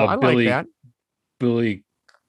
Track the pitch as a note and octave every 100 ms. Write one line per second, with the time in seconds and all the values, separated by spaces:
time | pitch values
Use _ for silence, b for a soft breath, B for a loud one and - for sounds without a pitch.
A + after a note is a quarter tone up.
0 | G#2+ G2 B2+ B2 A#2 B2+ - _ B2 _
1 | _ _ _ _ A#2+ A#2 A#2 G2 - _
2 | _ _